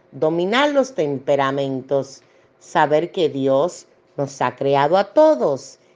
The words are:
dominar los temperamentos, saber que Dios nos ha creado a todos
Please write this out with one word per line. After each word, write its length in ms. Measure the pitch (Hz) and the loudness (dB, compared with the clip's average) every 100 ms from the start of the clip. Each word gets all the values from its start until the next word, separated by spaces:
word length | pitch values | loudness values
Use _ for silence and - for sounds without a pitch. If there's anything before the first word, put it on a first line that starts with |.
| _ | _
dominar 580 | 135 156 165 180 240 294 | -4 -2 0 -2 0 0
los 240 | 277 262 | 0 -2
temperamentos, 1300 | - 151 139 139 139 135 139 139 131 127 139 131 - _ _ _ _ | -2 -4 -2 -2 0 0 -2 -4 -6 -2 -4 -4 -14 _ _ _ _
saber 520 | - 175 147 151 175 | -4 0 2 2 0
que 180 | 196 156 | -2 -2
Dios 560 | 135 135 135 175 - - _ _ - | 0 0 2 0 -6 -20 _ _ -8
nos 240 | 139 - | -8 -4
ha 140 | 123 - | -4 -2
creado 420 | 139 139 147 185 | 0 2 2 2
a 160 | 202 | 0
todos 640 | 302 311 277 190 135 - - _ | 4 4 4 0 -4 -8 -20 _